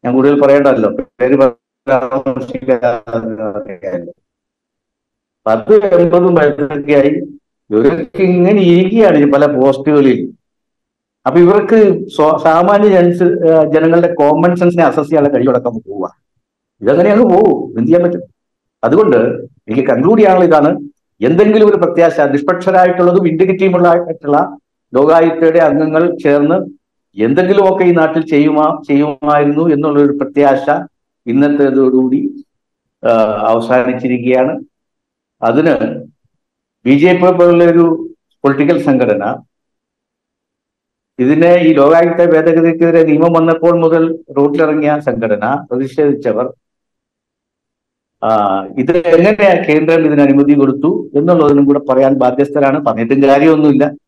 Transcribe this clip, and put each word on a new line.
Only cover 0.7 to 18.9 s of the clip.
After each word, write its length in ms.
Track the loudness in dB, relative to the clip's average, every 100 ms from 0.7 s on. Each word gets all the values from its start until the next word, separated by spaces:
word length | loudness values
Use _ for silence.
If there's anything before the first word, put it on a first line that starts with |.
| 0 -2
പേര് 460 | -6 -12 _ -2 0
പരാമർശിക്കാതെ. 2750 | 0 -2 _ _ -4 -4 -2 -6 -6 -8 -10 -10 -4 -2 -2 -4 -8 -10 -8 -10 -10 -10 -14 -14 -12 -12 -12 -20 _ _ _ _ _ _ _ _ _ _ _ _ -4
പത്ത് 400 | -4 2 2 4
എൺപതും 500 | 0 2 2 2 2
വയസ്സൊക്കെയായി 880 | 0 -2 -6 -6 -2 0 0 -2 -8 -18 _ _ _
ഇവരൊക്കെ 540 | 0 0 -2 -8 -4
ഇങ്ങനെ 380 | 0 2 2 2
ഇരിക്കുകയാണ് 560 | 4 2 2 2 2 4
ഈ 140 | 2
പല 140 | 2 0
പോസ്റ്റുകളിൽ. 880 | 2 0 0 0 2 2 0 -6 -14 _ _ _ _ _ _ _ _ -2
അപ്പൊ 140 | 2
ഇവർക്ക് 680 | 4 2 2 2 2 0 -6
സ്വ-, 300 | -2 0 0
സാമാന്യ 500 | 0 2 2 2 2
ജനസ്-, 640 | 2 2 0 -2 0 2
ആ, 140 | 2
ജനങ്ങളുടെ 500 | 2 0 2 2 0
കോമൺ 420 | 0 0 2 0 0
സെൻസിനെ 280 | -2 0
അസസ് 240 | 0 -2 -2
ചെയ്യാനുള്ള 300 | 0 0 0
കഴിവടക്കം 440 | -2 -2 -4 -10 -12
പോവുക. 280 | -12 -12 _ _ _ _ _ _ _
ഇതങ്ങനെ 280 | -2 0 2
അങ്ങ് 160 | 2 2
പോവും, 520 | 2 2 -2 -6 -6
എന്ത് 100 | 0
ചെയ്യാൻ 160 | 0
പറ്റും? 180 | 0 -6 -12 _ _ _ _ _
അതുകൊണ്ട് 640 | -2